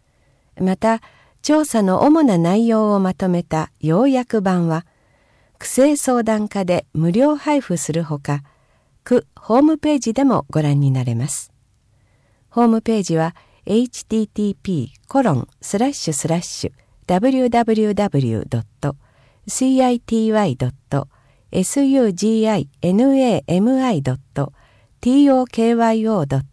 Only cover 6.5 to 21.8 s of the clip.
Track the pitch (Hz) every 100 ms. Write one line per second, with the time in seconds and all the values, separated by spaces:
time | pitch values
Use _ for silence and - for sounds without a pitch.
6.5 | 202 180 175 - 160 165 190 285 294 -
7.5 | 285 - 175 - 127 143 147 143 143 143
8.5 | _ _ _ _ _ - 247 - - -
9.5 | 233 302 311 302 294 226 226 277 185 -
10.5 | 156 147 143 139 131 123 113 135 - -
11.5 | _ _ _ _ _ _ _ _ _ _
12.5 | - 240 226 - 220 180 165 165 - _
13.5 | _ - 214 247 - - 220 214 - 208
14.5 | 196 - 170 113 - - 277 247 131 -
15.5 | _ - 202 262 285 - 156 156 165 -
16.5 | - - _ _ _ - 180 247 262 254
17.5 | 233 226 220 214 202 202 139 123 110 -
18.5 | 117 107 - 143 139 _ _ _ _ -
19.5 | - 262 262 254 240 - 226 220 214 196
20.5 | 120 127 - - 139 - _ _ _ -
21.5 | - 185 285